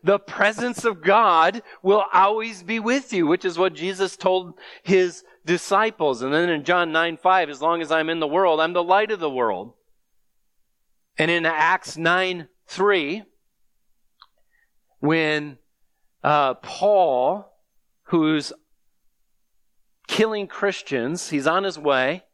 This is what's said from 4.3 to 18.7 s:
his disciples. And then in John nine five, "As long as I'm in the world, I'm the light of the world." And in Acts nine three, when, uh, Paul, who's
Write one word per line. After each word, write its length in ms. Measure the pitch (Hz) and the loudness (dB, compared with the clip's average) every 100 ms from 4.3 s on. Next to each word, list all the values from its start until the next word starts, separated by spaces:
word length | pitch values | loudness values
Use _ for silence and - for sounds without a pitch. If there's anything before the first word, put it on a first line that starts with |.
| 185 180 - - - | 0 -2 -14 -20 -14
his 400 | - 185 180 - - _ 151 | 0 2 2 -2 -18 _ -4
disciples. 760 | 170 - 196 220 214 151 123 | -4 0 2 2 0 -2 -2
And 120 | 131 | -2
then 160 | 151 175 | 0 0
in 160 | 156 151 | -2 0
John 260 | 180 170 | 0 2
nine 240 | 160 170 160 | 0 -2 0
five, 340 | 185 185 156 | 2 2 0
"As 120 | 139 | -2
long 200 | 156 170 | -2 -2
as 100 | 156 | 0
I'm 180 | 160 160 | 0 0
in 100 | 165 | -2
the 80 | 151 | 0
world, 320 | 170 190 156 | 2 2 2
I'm 140 | 160 | 2
the 100 | 175 | 0
light 280 | 170 196 208 | 2 2 2
of 80 | 180 | -2
the 80 | 156 | -4
world." 440 | 127 117 92 110 - _ _ _ _ _ _ _ _ _ _ _ _ _ - | -2 -2 -2 -8 -18 _ _ _ _ _ _ _ _ _ _ _ _ _ -4
And 140 | 160 | 0
in 140 | 170 165 | 0 0
Acts 500 | 156 160 180 - 156 | 0 0 0 -4 -4
nine 540 | 165 180 185 180 165 _ _ | 0 0 0 -6 -12 _ _
three, 580 | - 202 190 143 202 202 _ _ _ _ _ _ _ _ _ - _ _ _ _ _ _ _ | -2 0 0 -2 -8 -12 _ _ _ _ _ _ _ _ _ -20 _ _ _ _ _ _ _
when, 580 | 147 160 156 151 147 131 _ _ _ _ _ _ | -2 0 0 -2 -6 -14 _ _ _ _ _ _
uh, 320 | 143 151 135 - | 0 2 0 -2
Paul, 1000 | - - 202 202 170 127 131 196 - _ _ _ _ _ - | -10 -4 2 4 2 2 0 -2 -8 _ _ _ _ _ -4
who's 460 | 170 156 156 - - _ | 0 0 0 -4 -14 _